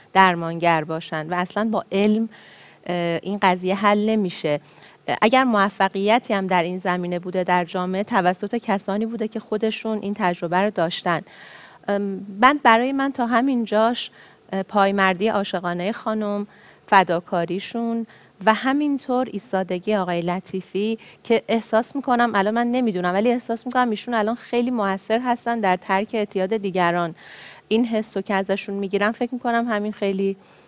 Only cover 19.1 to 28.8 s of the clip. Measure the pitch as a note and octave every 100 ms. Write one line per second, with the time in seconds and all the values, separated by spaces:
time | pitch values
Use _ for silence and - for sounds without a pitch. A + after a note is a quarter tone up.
19.1 | B3 B3+ G3 - F#3+ F#3 F3+ F#3+ G#3+ F3+
20.1 | F3 E3+ F#3+ - F#3+ - F#3+ G#3+ A3 -
21.1 | - - A3+ - A3+ - A3 A#3 C#4 C4
22.1 | A#3+ A#3+ G3+ G3 A3+ A#3+ B3 A#3+ F3+ F3+
23.1 | F#3 A3+ A#3+ - A3+ B3+ B3+ B3 G#3+ -
24.1 | A#3 G#3 A#3+ - A#3+ A#3+ A#3+ G3 F#3+ -
25.1 | A3 B3+ A#3+ - A#3 G3 F#3 - F#3+ G#3+
26.1 | A3+ G#3 G3 F#3 A3 G3 F3+ E3+ F3 E3+
27.1 | D#3 - - - - - A3 A#3 A3+ A3
28.1 | G3 G3 G3 F#3+ G3 - G3